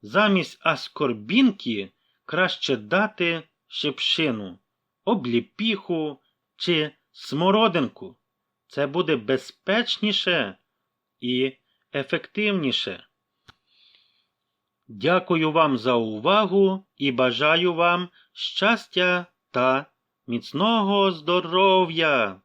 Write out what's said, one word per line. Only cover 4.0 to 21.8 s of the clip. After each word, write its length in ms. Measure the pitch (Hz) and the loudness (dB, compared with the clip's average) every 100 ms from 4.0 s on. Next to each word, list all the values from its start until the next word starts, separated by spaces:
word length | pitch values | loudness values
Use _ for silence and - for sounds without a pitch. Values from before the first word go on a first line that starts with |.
| - - 156 113 98 87 _ _ _ _ | -4 0 0 -2 -8 -14 _ _ _ _
обліпіху 1160 | - 214 123 117 - - 220 202 - 170 151 135 _ _ _ _ | -2 -2 0 -2 -2 -6 -4 -4 -4 -4 -4 -8 _ _ _ _
чи 340 | - 165 151 _ _ | -2 -2 -2 _ _
смородинку. 1040 | - - 143 180 202 220 170 127 - 95 - _ _ _ _ _ | -20 -8 0 2 4 2 2 -4 -6 -18 -18 _ _ _ _ _
Це 200 | - 143 | -6 -4
буде 300 | 156 165 143 | -2 -2 -2
безпечніше 1400 | 107 131 - - - 208 233 - 208 202 - 170 107 95 _ _ _ _ _ _ | 0 -2 -2 -14 -2 -2 0 -2 -2 0 0 0 -2 -8 _ _ _ _ _ _
і 320 | 123 127 131 131 _ _ _ | -4 -2 -2 -4 _ _ _
ефективніше. 1120 | 143 135 - - - 208 196 143 123 - 90 _ _ _ _ _ _ _ _ _ _ _ _ _ _ _ _ _ _ _ | -8 -4 -6 -6 -4 -2 0 0 -2 -6 -10 _ _ _ _ _ _ _ _ _ _ _ _ _ _ _ _ _ _ _
Дякую 640 | 110 131 180 180 165 156 | -4 2 2 2 0 2
вам 260 | 156 156 131 | 4 4 2
за 160 | 113 | 2
увагу 920 | 120 113 107 123 202 208 190 196 190 - _ | 2 0 -2 2 2 2 4 2 2 -8 _
і 160 | 139 | -2
бажаю 640 | 123 127 117 151 165 180 | 2 0 2 2 2 2
вам 340 | 165 170 175 180 _ _ | 2 2 2 -4 _ _
щастя 960 | - - - 196 226 - - 180 180 175 _ _ | -12 -8 -2 0 0 -2 -2 0 0 -4 _ _
та 360 | 127 127 131 147 _ _ _ - | 0 2 0 -2 _ _ _ -8
міцного 840 | 117 - - 208 226 196 202 196 | -6 -6 -2 0 0 2 2 2
здоров'я! 1300 | 170 151 180 180 180 196 185 | 0 -2 -2 0 4 6 6